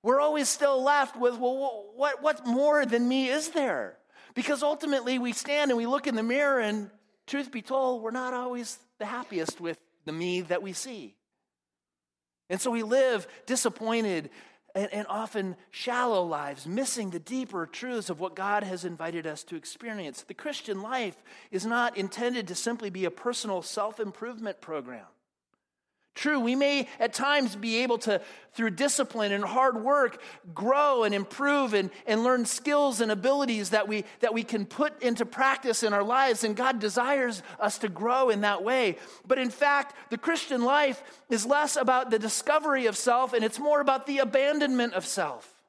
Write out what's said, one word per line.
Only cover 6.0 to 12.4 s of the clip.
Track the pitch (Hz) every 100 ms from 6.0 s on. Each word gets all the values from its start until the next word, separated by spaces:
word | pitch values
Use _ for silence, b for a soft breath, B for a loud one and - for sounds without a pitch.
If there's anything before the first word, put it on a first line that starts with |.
| 294
in | 226
the |
mirror, | 226 262 285 269
and | 214 214 202 - _ _ -
truth | 277 277
be | 247
told, | - 262 262 247
we're | 220
not | 247 254
always | 247 247 247 226 - _ _
the | 208
happiest | 233 - 185 160 -
with | 170 156 _ _
the | -
me | 160 175 180
that | 170 175
we | 196
see. | 175 269 226 117 _ _ _ _ _ _ _ _ _ _ _ _ _